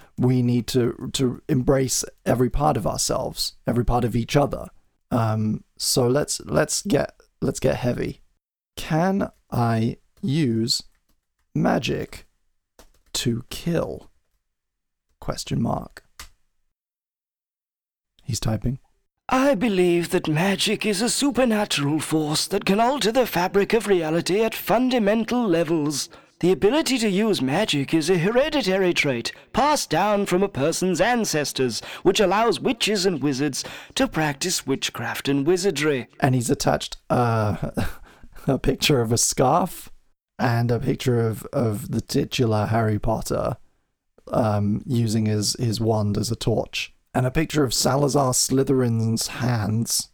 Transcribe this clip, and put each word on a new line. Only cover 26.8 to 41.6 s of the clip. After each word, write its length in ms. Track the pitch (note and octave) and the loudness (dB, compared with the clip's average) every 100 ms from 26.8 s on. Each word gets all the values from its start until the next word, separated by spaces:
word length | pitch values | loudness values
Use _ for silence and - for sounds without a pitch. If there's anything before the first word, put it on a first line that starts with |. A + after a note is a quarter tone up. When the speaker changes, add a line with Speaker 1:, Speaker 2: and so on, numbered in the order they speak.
| D4 B3+ | 2 0
Speaker 2:
to 100 | A3 | 2
use 320 | F#3 A3 E3 | 2 2 2
magic 540 | C3 D#3 G#3+ D3 C3+ | 2 0 0 0 2
is 160 | E3 D3+ | 2 4
a 80 | F#3 | 2
hereditary 720 | F3+ A#3+ D#4 G3 F#3 F#3+ F3+ | 4 2 2 0 0 2 2
trait 400 | E3 D3 A#2 - - - | 2 0 0 -4 -10 -6
passed 380 | - C#4+ C#4+ - | 0 2 2 0
down 360 | D#3 G3+ G3+ G3 | 0 2 0 0
from 160 | F3+ | 0
a 60 | G3 | 0
person's 520 | B2+ D3 D#3+ F#3 E3 | 0 -2 0 0 2
ancestors, 800 | G#3+ A#3+ G3+ D#3 C3+ - B2+ G#2+ - - | 2 0 0 -2 -2 -2 -2 -2 -10 -2
which 160 | F3 G3 | 2 4
allows 400 | F#3+ G3 A#3 C#3 | 4 4 2 0
witches 480 | E3 - - G#3 F#3+ | -2 -2 0 0 0
and 160 | D#3 | 0
wizards 420 | C#3 B2+ D3 B2+ - - - | -2 0 -2 -4 -8 -14 -6
to 140 | - C4 | -2 0
practice 580 | E3 D3+ C#3 F#3 - - | 0 -2 -2 -4 -4 -4
witchcraft 600 | C3+ - - A#2 - - | -4 -4 -6 -8 -6 -2
and 180 | C#3 C#3 | 0 2
wizardry. 640 | F3+ G3 C#3 D3+ C3+ - - | 0 0 0 0 -2 -4 -2
Speaker 1:
And 140 | C3 | 0
he's 160 | B2+ A#2 | 2 0
attached, 460 | C#3 - D3 - - - | 0 0 -2 -2 -10 -2
uh, 600 | B2+ A#2 A2+ G#2 - - - - - - | 0 2 2 0 -2 -6 -4 -4 -6 -16
<laughs> 400 | - - - - | -20 -20 -8 -2
a 100 | B2+ | 0
picture 420 | - C3+ - C#3 | 0 0 2 2
of 120 | A2+ | 2
a 60 | A2+ | 0
scarf 720 | - - C3 E3 F#3 - - - _ _ _ - | 0 2 2 2 0 -6 -16 -20 _ _ _ -4
and 320 | A#2 A#2 A#2+ | 0 2 2
a 80 | A#2 | 0
picture 400 | - - B2+ A#2 | 0 -2 0 2
of, 240 | A2+ G#2+ - | 0 -2 -4
of 400 | - | -2